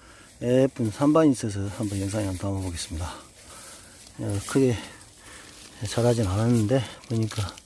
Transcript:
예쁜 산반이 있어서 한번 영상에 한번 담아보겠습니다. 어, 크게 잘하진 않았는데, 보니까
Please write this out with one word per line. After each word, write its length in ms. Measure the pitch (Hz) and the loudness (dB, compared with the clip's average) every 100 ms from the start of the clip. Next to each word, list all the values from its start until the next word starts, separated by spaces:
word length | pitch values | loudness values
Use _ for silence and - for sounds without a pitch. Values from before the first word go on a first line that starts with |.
| - - - - | -20 -20 -20 -6
예쁜 480 | 120 127 131 - 113 | 2 4 4 2 -2
산반이 420 | - 143 160 156 | 2 4 6 6
있어서 340 | 123 113 101 101 | 4 -2 -4 -6
한번 300 | - 104 98 | -4 -4 -2
영상에 280 | 98 107 98 | -2 -2 -4
한번 260 | 90 98 | -4 -4
담아보겠습니다. 580 | 95 92 82 - 80 87 - - - - - - - - - - - | -4 -4 -8 -8 -6 -8 -10 -18 -20 -20 -18 -16 -18 -18 -20 -18 -8
어, 200 | 113 101 - | -4 -4 0
크게 300 | 139 131 104 - - - - - - - - - - 107 | 4 4 2 -6 -16 -20 -20 -20 -20 -20 -20 -20 -10 -4
잘하진 380 | - 120 117 98 | 2 2 2 0
않았는데, 580 | 98 117 120 104 135 - - - | 2 2 4 4 0 0 -10 -4
보니까 480 | 113 110 - 92 - | -2 -2 -2 -6 -8